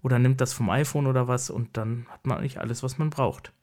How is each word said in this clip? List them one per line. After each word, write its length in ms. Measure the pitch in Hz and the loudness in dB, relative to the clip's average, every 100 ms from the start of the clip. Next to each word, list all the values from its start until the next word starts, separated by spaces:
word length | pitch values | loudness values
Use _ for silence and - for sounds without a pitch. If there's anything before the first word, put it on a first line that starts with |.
Oder 160 | 131 123 | 2 4
nimmt 220 | 123 131 | 6 4
das 120 | 123 | 0
vom 160 | - 113 | 0 0
iPhone 380 | 110 147 147 139 | 2 2 0 2
oder 220 | 127 123 | 2 2
was 200 | 123 - | 0 -2
und 280 | - 117 - | -4 -4 -4
dann 300 | 110 117 120 | -4 -6 -8
hat 180 | - - | -8 -4
man 120 | 117 | -2
eigentlich 200 | - 131 | -4 -6
alles, 240 | 113 117 | -6 -4
was 160 | 131 131 | -6 -2
man 120 | 156 | -2
braucht. 420 | 151 120 - - _ | 0 -2 -2 -14 _